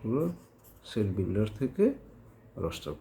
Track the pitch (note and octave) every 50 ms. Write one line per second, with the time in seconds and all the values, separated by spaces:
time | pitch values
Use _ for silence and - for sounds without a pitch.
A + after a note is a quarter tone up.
0 | - A2 A#2+ C#3+ E3 F3 F3 - - - - - - - - - - - - A2+
1 | G#2 G2 F2+ G2 F#2 F#2 F#2 G#2 G#2+ G#2 - - C3+ C3 - - G#3 C4+ C#4 -
2 | - - - - - - - - - - - F#2 F2 E2 - - - D2+ D2+ -